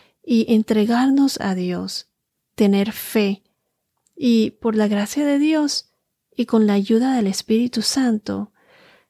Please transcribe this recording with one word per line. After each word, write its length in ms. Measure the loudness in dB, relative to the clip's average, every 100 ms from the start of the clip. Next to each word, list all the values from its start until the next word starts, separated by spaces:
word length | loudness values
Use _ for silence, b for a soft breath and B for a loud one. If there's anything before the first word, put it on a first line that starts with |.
| b b
y 280 | -2 0 2
entregarnos 880 | 2 2 0 2 2 2 4 2 0
a 120 | -4 -4
Dios, 520 | -4 -4 -6 -10 -14 _ _ _ _ 0
tener 360 | 2 2 0
fe, 520 | -6 -4 -2 -2 -4 _ _ _ _ _ _ _ -4
y 360 | 0 2 2
por 240 | -2 -4 0
la 120 | 0
gracia 380 | 0 -4 -2 0
de 140 | 0
Dios 500 | 2 0 0 -4 -10 _ _ _ _ -8
y 100 | 0
con 220 | 2 2
la 60 |
ayuda 420 | 2 2 0 2 0
del 120 | -2
Espíritu 540 | -4 -2 -2 0 -4
Santo, 720 | -4 -2 0 -2 -4 -8 -10 b b b b b b